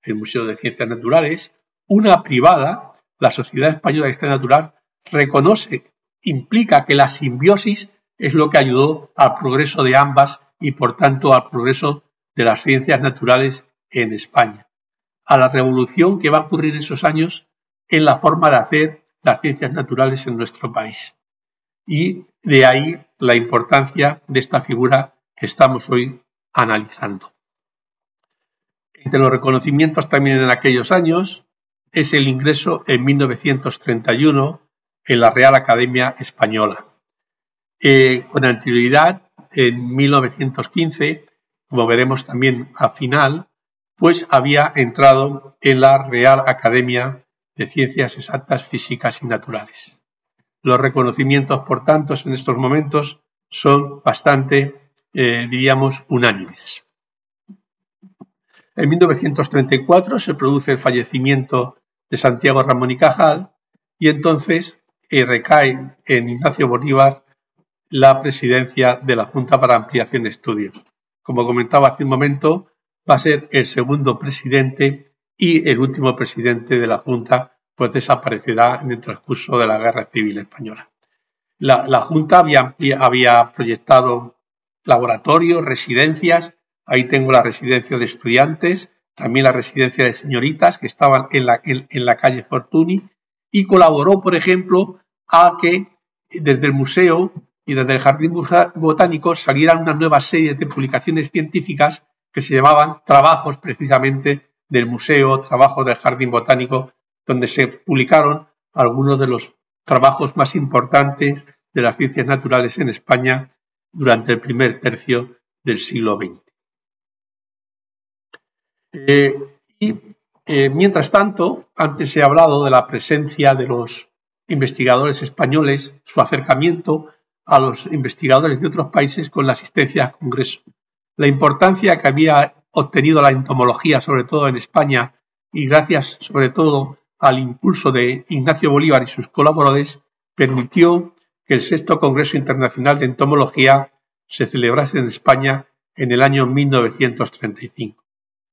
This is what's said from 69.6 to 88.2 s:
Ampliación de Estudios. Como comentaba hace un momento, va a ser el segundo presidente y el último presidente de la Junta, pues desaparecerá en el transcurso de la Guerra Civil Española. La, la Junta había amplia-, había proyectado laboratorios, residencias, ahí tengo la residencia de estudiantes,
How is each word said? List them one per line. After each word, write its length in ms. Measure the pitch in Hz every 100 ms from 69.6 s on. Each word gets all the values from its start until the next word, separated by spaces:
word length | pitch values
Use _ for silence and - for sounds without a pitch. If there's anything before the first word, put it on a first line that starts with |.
| 127 117
Ampliación 480 | 110 120 110 127
de 60 | 110
Estudios. 460 | - - 107 98 - _ _ _ _
Como 220 | - 123 120
comentaba 420 | 120 120 143 135
hace 160 | -
un 60 | 139
momento, 580 | 131 143 139 156 180 - _ _ _ -
va 60 | 131
a 40 |
ser 280 | 160 147 -
el 140 | 139 120
segundo 540 | - 123 147 135 -
presidente 960 | 139 135 131 135 131 135 139 139 _ _ _ -
y 300 | 180 160 160
el 100 | 120
último 360 | 131 143 131 123
presidente 640 | - - 120 117 120 123
de 80 | 117
la 100 | 107
Junta, 600 | - 123 110 127 127 _ _ -
pues 160 | 120
desaparecerá 920 | 131 - 117 - 107 - 113 120 123
en 100 | 131
el 80 | 120
transcurso 580 | - 110 - 120 - 123
de 100 | 113
la 100 | 110
Guerra 320 | 113 110 107
Civil 260 | 120 107 104
Española. 540 | 101 - 110 107 - _ _ _ _ _ _ -
La, 280 | 139 135 127
la 140 | 131
Junta 380 | - 156 151 185
había 200 | 156 139
amplia-, 380 | 127 - 139 135
había 520 | 131 127 123 120 117
proyectado 840 | - 117 110 - 131 127 123 120 _ _ _ _ _
laboratorios, 800 | - 123 120 113 - 160 170 170
residencias, 920 | 147 123 - 120 151 156 170 170 165 _ _ _ -
ahí 200 | 127 127
tengo 260 | 139 131
la 120 | 127
residencia 540 | 117 - 120 127 - 127
de 80 | 113
estudiantes, 840 | -